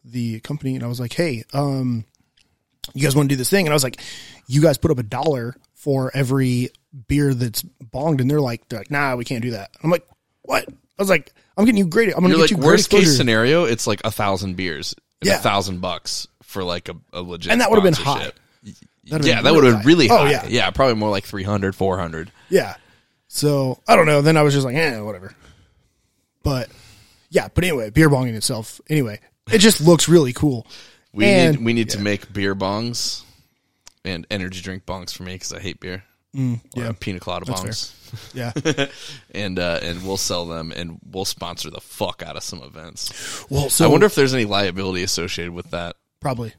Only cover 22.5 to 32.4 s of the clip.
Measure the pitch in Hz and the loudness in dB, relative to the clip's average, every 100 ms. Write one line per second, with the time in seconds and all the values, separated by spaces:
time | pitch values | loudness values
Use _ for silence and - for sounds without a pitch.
22.5 | 180 110 - _ _ _ _ _ - 147 | -2 -2 -12 _ _ _ _ _ -4 0
23.5 | 143 131 127 - 220 156 147 147 160 147 | 0 -2 -6 4 4 6 4 4 4 4
24.5 | 139 131 135 160 113 107 95 95 _ - | 2 0 -2 -2 -4 -10 -12 -16 _ -20
25.5 | _ _ _ _ _ _ _ _ _ 151 | _ _ _ _ _ _ _ _ _ -4
26.5 | 135 113 - - - _ _ _ 165 113 | -4 -6 -14 -20 -20 _ _ _ -2 0
27.5 | - 180 143 107 117 160 135 127 110 - | -2 -2 -2 0 4 4 4 0 -4 -6
28.5 | 113 110 - - 151 120 104 _ _ - | -6 -10 -20 -2 -2 -2 -6 _ _ 0
29.5 | 220 214 - 151 170 - 170 131 123 151 | 6 6 6 6 6 6 6 4 0 -2
30.5 | 120 - - - _ _ - 202 190 165 | -2 -10 -20 -20 _ _ 0 4 6 4
31.5 | 147 113 117 110 107 101 101 - 101 | 2 0 0 -2 -2 -2 -4 -6 -4